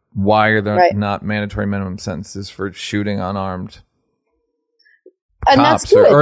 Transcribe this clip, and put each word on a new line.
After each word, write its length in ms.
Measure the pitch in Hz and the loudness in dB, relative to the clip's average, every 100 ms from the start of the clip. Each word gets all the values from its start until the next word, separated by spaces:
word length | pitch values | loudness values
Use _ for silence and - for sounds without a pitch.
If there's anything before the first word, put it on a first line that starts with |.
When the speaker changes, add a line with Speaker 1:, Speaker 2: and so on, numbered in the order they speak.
| _ | _
Speaker 1:
Why 360 | - 98 107 107 | -6 0 2 2
are 120 | 107 | 2
there 140 | 101 104 | 0 2
Speaker 2:
Right. 180 | 175 101 | 2 0
Speaker 1:
not 280 | 104 101 | -4 -4
mandatory 420 | 98 107 104 104 101 | -4 -6 -6 -6 -4
minimum 300 | 101 95 92 | -4 -6 -10
sentences 520 | - 90 101 98 98 | -10 -10 -12 -14 -14
for 220 | - 98 | -10 -10
shooting 480 | 92 - 104 104 98 | -10 -8 -6 -4 -4
unarmed 600 | 92 98 95 92 - - _ _ _ _ _ _ _ _ _ _ _ _ - _ _ _ - | -6 -6 -8 -8 -12 -16 _ _ _ _ _ _ _ _ _ _ _ _ -20 _ _ _ 2
Speaker 2:
And 120 | 277 | 4
that's 240 | 294 - | 4 2
Speaker 1:
cops 100 | - | 2
or, 100 | 466 | 4
Speaker 2:
good. 80 | - 143 | 6 6